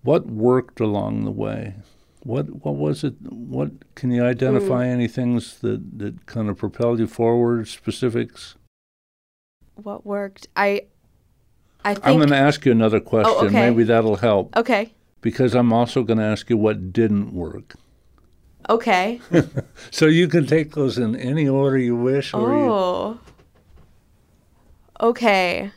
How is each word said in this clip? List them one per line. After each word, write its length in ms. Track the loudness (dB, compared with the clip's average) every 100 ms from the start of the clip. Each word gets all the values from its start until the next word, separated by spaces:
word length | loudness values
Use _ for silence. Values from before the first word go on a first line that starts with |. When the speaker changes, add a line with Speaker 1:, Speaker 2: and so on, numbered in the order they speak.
Speaker 1:
what 240 | 2 0 0
worked 520 | 0 2 2 0 -4
along 460 | -2 -2 -4 -4
the 80 | -6
way? 420 | -6 -6 -6 -10 -14 -20 _ _ _
What, 420 | -8 -6 -6 -8
what 120 | -8 -4
was 260 | -4 -2
it? 120 | -6 -8 -16
What, 440 | -16 -10 -6 -6 -10 _ -6
can 140 | -2
you 120 | 0
identify 600 | 0 0 2 2 2 0 0
Speaker 2:
Mm. 60 |
Speaker 1:
any 160 | -2 -2
things 500 | -2 -2 -2 -4 -8
that, 360 | -6 -6 -10 -10
that 280 | -10 -12 -12
kind 220 | -6 -6
of 80 | -4
propelled 440 | -8 -2 -2 0
you 60 | -2
forward, 580 | 0 2 2 2 0 -4
specifics? 880 | -8 -8 -4 -4 -2 -6 -12 -20 _ _ _ _ _ _ _ _ _ _ _ _
Speaker 2:
What 320 | -18 -14 -12 -8
worked? 400 | -8 -8 _ -10 -2
I, 260 | 0 -2 -6 _ _ _ _ _ _ _ _ _
I 100 | -6
think 120 | -2 2
Speaker 1:
I'm 120 | 4
gonna 160 | 4 4
ask 280 | 2 2
you 60 | 2
another 280 | 4 4 0
question. 340 | 0 2 2 2
Speaker 2:
Oh, 100 | 2
okay. 220 | 4 4
Speaker 1:
Maybe 140 | 4
that'll 340 | 4 4 2 0
help. 400 | 2 2 0 -2
Speaker 2:
Okay. 380 | 0 -2 -2 _ _ _
Speaker 1:
Because 320 | -6 0 0
I'm 180 | 2 2
also 300 | 2 2 -2
gonna 180 | 0 0
ask 260 | 0 -2 0
you 80 | 2
what 360 | 2 0 -4
didn't 400 | 0 2 0 -2
work. 400 | -8 -10 -12 -18 -20 _ _ _ _ _ _ _ _ -2
Speaker 2:
Okay. 500 | 0 2 0 0 -6 0
Speaker 1:
<laughs> 600 | 0 0 -8 -12 -20 -14
So 160 | 2 4
you 220 | 4 4
can 180 | 2 2
take 260 | 0 0
those 220 | -2 -2 0
in 200 | -2 -2
any 320 | -4 0 0
order 280 | 2 2 2
you 200 | 0 0
wish. 360 | 0 0 -2
Or 80 | -2 0
you 160 | 2 2
Speaker 2:
Oh. 500 | 0 0 -2 -6 -10 -20 _ _ _ _ -20 -20 _ _ _ _ _ _ _ _ _ _ -2
Okay. 720 | 0 2 2 2 0 -2 -8